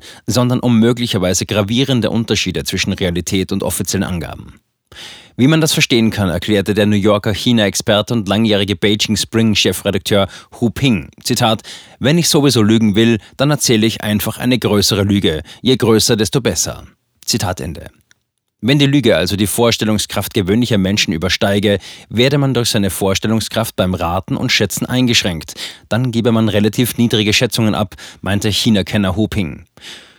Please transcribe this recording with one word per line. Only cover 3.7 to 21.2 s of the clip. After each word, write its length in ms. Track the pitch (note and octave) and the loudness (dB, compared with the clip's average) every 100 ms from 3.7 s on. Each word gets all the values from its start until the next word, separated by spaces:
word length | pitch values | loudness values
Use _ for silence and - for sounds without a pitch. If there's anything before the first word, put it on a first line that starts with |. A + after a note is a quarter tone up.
| - F#2 F#2+ | -4 -4 -4
Angaben. 520 | D#2+ E2+ - E2 - - _ _ _ - - - - - | -4 -6 -8 -12 -18 -20 _ _ _ -20 -20 -20 -10 0
Wie 100 | C3+ | 2
man 160 | D#3+ | 4
das 120 | D#3 | 2
verstehen 360 | - - A#2+ A2+ | 0 2 2 2
kann, 200 | G#2+ F#2+ | 0 -2
erklärte 440 | D#2+ - G2+ F#2+ | -2 0 0 0
der 140 | G2+ G#2 | 2 2
New 80 | G#2 | 2
Yorker 400 | G#2 G#2 A2 F#2+ | 2 2 0 -2
China-Experte 800 | B2+ A#2 G2+ - - G#2 G#2 A#2+ | 0 2 2 0 0 0 0 -2
und 120 | F#2+ | 0
langjährige 480 | G2+ A2+ G2+ G2+ G2 | 0 2 0 0 0
Beijing 400 | G#2 G#2+ - G#2 | 0 0 0 -2
Spring-Chefredakteur 1120 | - A2+ A2+ G2 G#2+ F#2 G2+ F#2 - G#2 G2 - - - | -2 0 2 2 0 -2 -2 -2 0 0 0 -4 -16 -4
Hu 120 | A#2 | -4
Ping, 400 | - C#3 G2 - - | 0 0 0 -4 -10
Zitat, 380 | - A#2+ A#2 A2 - - - - | -4 0 0 0 -6 -20 -14 -2
"Wenn 180 | B2 E3+ | 2 2
ich 100 | D3+ | 2
sowieso 360 | D#3 C#3 A#2+ | 2 4 4
lügen 320 | G#2 A2+ A2 G2+ | 4 4 4 4
will, 240 | A#2 A2+ - - | 2 2 -2 -2
dann 140 | C#3+ | 0
erzähle 340 | C#3+ - A2 A2 | 0 2 2 2
ich 160 | - | -2
einfach 380 | G#2+ G#2+ A2+ - | -2 -2 -2 -4
eine 180 | B2 B2+ | -2 0
größere 460 | G#2+ G#2 - G2+ | 2 2 2 0
Lüge. 400 | G2+ G2+ F2+ D#2 - - | 2 2 0 -2 -8 -4
Je 160 | A#2+ C3 | 0 2
größer, 380 | A2+ A2 - A2 | 4 4 4 0
desto 260 | A2 C#3+ | 0 0
besser." 440 | A2+ E2+ - A#1+ - _ _ _ | -2 -2 -4 -8 -16 _ _ _
Zitat 380 | - A#2+ - F2+ | -6 -4 -4 -6
Ende. 300 | C2+ C#2+ - _ _ _ _ _ _ - | -8 -12 -16 _ _ _ _ _ _ -6
Wenn 200 | G#2+ D3 | 2 4
die 80 | C#3 | 4
Lüge 280 | C#3+ A2 E2 | 4 4 2
also 200 | F2+ G2 | 2 0
die 100 | G#2 | -2
Vorstellungskraft 880 | - A#2 - G#2+ G#2+ - A2 - | 2 0 2 0 -2 -2 -6 -4
gewöhnlicher 460 | A2+ F2+ A2+ A#2+ G#2 | -2 0 0 2 0
Menschen 340 | F#2+ G#2 - | 0 0 -2
übersteige, 640 | E2 | -2